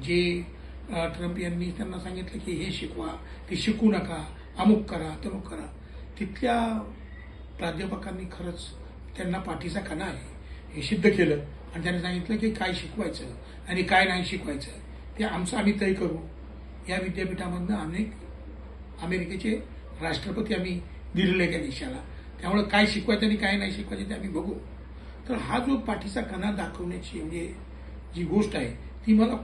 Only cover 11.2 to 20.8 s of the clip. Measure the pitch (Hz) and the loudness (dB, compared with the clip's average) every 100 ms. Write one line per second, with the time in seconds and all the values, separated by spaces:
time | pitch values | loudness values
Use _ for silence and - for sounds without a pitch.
11.2 | 156 147 - - - 175 170 180 180 180 | 6 4 0 -10 -10 -2 0 0 0 -2
12.2 | 175 220 220 - 185 180 165 220 180 - | 0 2 2 2 0 -2 -4 -4 -4 -4
13.2 | - - - - - 180 185 190 190 180 | -8 -10 -12 -12 -2 0 6 8 8 4
14.2 | 180 185 - 139 - - - - - - | 0 -2 -2 -4 -6 -12 -12 -12 -8 -2
15.2 | 214 175 180 214 196 - 196 185 170 160 | 0 0 0 4 4 6 4 4 2 -2
16.2 | - - - - - - - 190 185 185 | -6 -12 -14 -12 -12 -10 -4 -2 -2 -2
17.2 | 185 185 180 175 180 208 160 180 220 - | -2 -2 -2 -2 0 0 0 -2 -2 -4
18.2 | - - - - - - - - 170 180 | -12 -12 -12 -12 -12 -12 -12 -6 -2 0
19.2 | 175 196 220 226 - - - - 160 156 | 0 -2 0 0 -2 -12 -12 -4 -2 -2
20.2 | 202 185 214 185 180 180 | -2 -2 0 0 0 -4